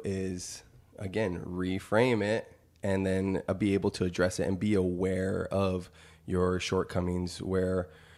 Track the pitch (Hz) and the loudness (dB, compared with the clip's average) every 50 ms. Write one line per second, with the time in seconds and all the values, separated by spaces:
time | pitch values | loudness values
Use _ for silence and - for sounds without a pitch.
0 | - 101 95 95 95 95 92 90 90 - - - - - - - - _ - - | -2 -4 -4 -4 -4 -4 -6 -8 -8 -10 -14 -14 -18 -20 -20 -20 -20 _ -14 -10
1 | 104 98 90 104 110 95 87 85 - - 87 90 92 92 92 95 - - 101 107 | -10 -6 -4 -2 -2 -2 -2 -4 -8 -6 -4 -4 -2 -2 -2 -4 -4 2 4 4
2 | 123 127 120 107 101 101 110 113 - - - - _ _ _ - - 101 95 95 | 4 6 4 2 2 2 0 0 -2 -6 -16 -20 _ _ _ -6 -2 0 0 2
3 | 95 95 92 95 95 98 95 90 - - 95 92 107 101 98 98 87 101 - - | 2 2 2 2 2 2 0 0 0 -2 -2 0 2 2 2 2 2 0 0 0
4 | - 90 87 - 87 95 - - 90 76 98 90 98 104 104 95 92 92 90 87 | -2 -2 2 2 0 0 2 0 -2 0 0 0 0 2 2 2 2 2 0 0
5 | 92 95 92 92 92 95 95 92 90 - - 98 98 95 92 92 87 - - - | 0 0 0 0 0 0 -2 -2 -2 -2 0 0 2 2 0 -2 -4 -8 -16 -20
6 | - - - - - - 92 90 90 90 90 90 - - - 92 87 - - 92 | -20 -20 -20 -16 -8 -2 0 2 2 2 2 0 0 0 0 0 0 0 0 -2
7 | 87 90 90 90 90 87 - - 92 90 92 92 92 92 92 92 90 - - - | 0 0 0 -2 -2 -4 -6 -8 -4 -2 0 0 2 2 0 0 -2 -4 -8 -20
8 | - - - | -20 -20 -20